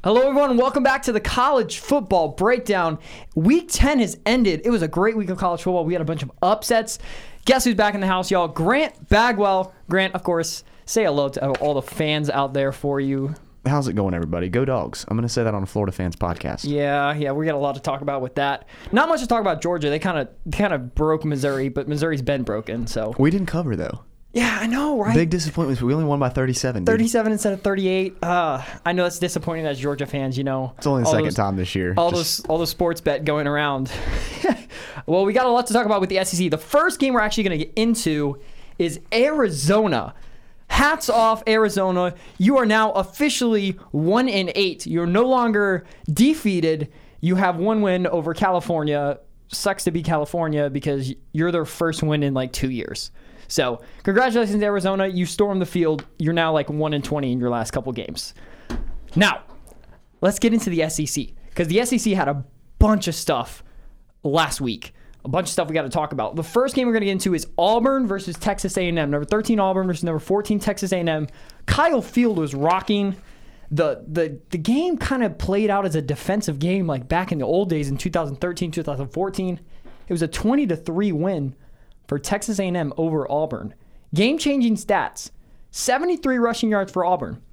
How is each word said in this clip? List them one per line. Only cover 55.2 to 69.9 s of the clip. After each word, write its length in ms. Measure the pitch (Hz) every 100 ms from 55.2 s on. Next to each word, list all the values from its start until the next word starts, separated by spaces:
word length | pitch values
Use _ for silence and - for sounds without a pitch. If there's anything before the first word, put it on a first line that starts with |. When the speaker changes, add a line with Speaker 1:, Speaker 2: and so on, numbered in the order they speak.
| 175
Speaker 1:
stormed 340 | - 202 190
the 60 | 175
field. 380 | 180 160 156 - -
You're 160 | 156
now, 180 | 170 165
like, 180 | 156 143
one 220 | 151 156
and 100 | 147
twenty 300 | - 147 135
in 80 | 123
your 100 | 120
last 220 | 120 113
couple 200 | 143 127
games. 400 | 117 - - - - - - - - - - - 160
Now, 260 | 202 - - - - - - - _ _
let's 180 | 180 196
get 160 | 233
into 160 | 220 202
the 120 | 165
S 180 | 156 156
E 60 | 151
C, 280 | - - - - -
'cause 100 | 170
the 140 | 185
S 120 | 240
E 60 | 254
C 160 | 220
had 140 | 190 143
a 160 | 143 127 - - -
bunch 300 | 214 214 -
of 60 | 160
stuff 480 | - 135 117 - - - - - - _
last 380 | 147 151 147 -
week. 340 | 131 107 - - - -
A 40 | 135
bunch 200 | 156 175
of 40 |
stuff 160 | - 156
we 60 |
gotta 160 | 160 139
talk 220 | 160 151
about. 240 | 135 107 156
The 80 |
first 320 | 160 233 269 262
game 100 | 247
we're 60 |
gonna 140 | 226 202
get 40 |
into 220 | 190 190
is 140 | 170 - -
Auburn 480 | 180 233 247 269 233
versus 300 | 196 190 165
Texas 400 | 214 196 190 190
A 100 | 175
and 100 | 170
M. 120 | 143
Number 160 | 147 147
thirteen 320 | 208 214 220
Auburn 300 | 190 190
versus 160 | 185